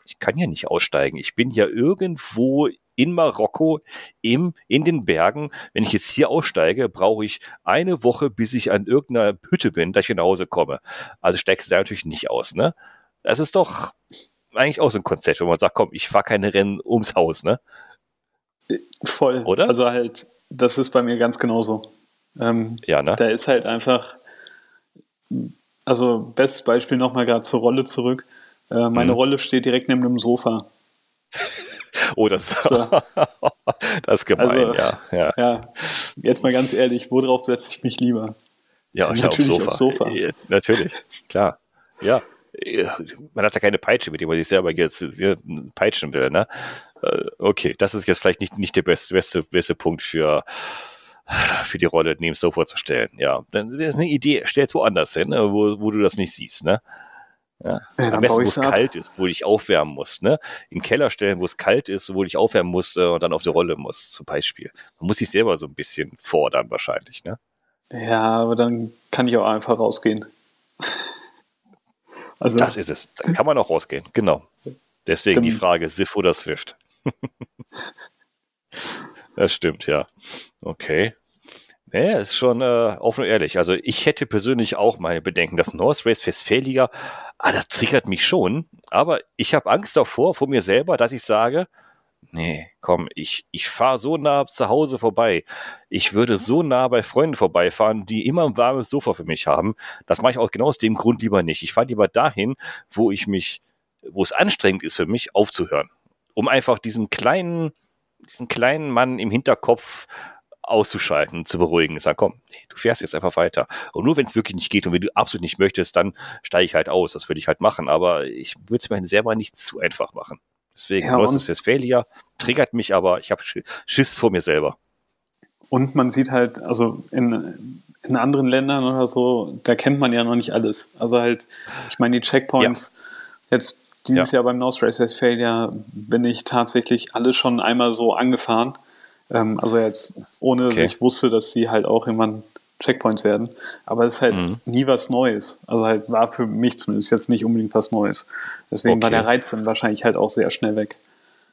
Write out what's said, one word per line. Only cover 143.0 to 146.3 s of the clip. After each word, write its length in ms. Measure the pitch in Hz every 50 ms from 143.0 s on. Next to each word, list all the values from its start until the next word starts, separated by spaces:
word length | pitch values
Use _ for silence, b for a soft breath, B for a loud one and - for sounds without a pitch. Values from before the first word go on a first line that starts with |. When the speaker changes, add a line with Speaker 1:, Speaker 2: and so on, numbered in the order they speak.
| - 113 107 104 -
Speaker 2:
werden. 260 | 104 104 - 117 117 B B B B B B B
Aber 220 | - 113 117 117
es 80 | 120 117
ist 60 | - 135
halt 140 | 120 101
Speaker 1:
Mhm. 240 | 92 90 85 107 117 -
Speaker 2:
nie 220 | 120 120 127 135
was 240 | 135 131 123 - -
Neues. 480 | 127 123 131 123 107 104 - - - - -
Also 180 | - 117 113 113
halt 260 | 110 110 104 - 117
war 220 | 117 110 117 -